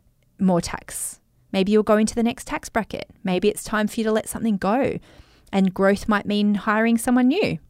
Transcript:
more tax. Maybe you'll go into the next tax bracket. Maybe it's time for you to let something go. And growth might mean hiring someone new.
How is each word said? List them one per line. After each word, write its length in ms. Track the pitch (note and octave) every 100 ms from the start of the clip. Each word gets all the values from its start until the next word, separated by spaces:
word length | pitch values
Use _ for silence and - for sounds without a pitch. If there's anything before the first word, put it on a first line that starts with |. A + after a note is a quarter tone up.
| _ _ _ _
more 200 | F#3 E3+
tax. 600 | - - - - - - _ _ _
Maybe 180 | G3 F#3+
you'll 140 | G#3+
go 120 | G#3 G#3+
into 200 | A3 A#3
the 80 |
next 240 | A#3 B3 -
tax 200 | D4+ -
bracket. 400 | A#3 F#3+ - - -
Maybe 260 | F#3+ F3+ G#3
it's 140 | -
time 240 | - G#3+ G#3+
for 140 | -
you 40 |
to 80 | A3
let 160 | A3 -
something 280 | - A3+ G3
go. 420 | F#3 A#3+ B3+ - - - - _ _
And 200 | G3 F#3+
growth 360 | F#3+ G3 G3+ -
might 180 | G3+ -
mean 300 | G#3 G#3 G3+
hiring 420 | A3 G#3+ A3+ A#3
someone 300 | B3+ B3 B3
new. 320 | F4 - D#3+ -